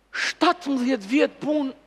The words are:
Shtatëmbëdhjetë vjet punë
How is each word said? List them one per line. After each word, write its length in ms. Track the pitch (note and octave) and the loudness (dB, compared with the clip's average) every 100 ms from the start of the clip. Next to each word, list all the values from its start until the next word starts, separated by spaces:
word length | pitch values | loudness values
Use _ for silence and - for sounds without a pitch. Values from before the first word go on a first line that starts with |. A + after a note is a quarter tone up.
| _ | _
Shtatëmbëdhjetë 960 | - - - D#4 F4 C#4 C4+ B3 B3+ F#3+ | -8 -6 0 2 2 -2 -2 0 -2 0
vjet 260 | C#4 C#4+ - | 2 2 0
punë 320 | C4 D4+ C4+ - | -2 -2 -2 -8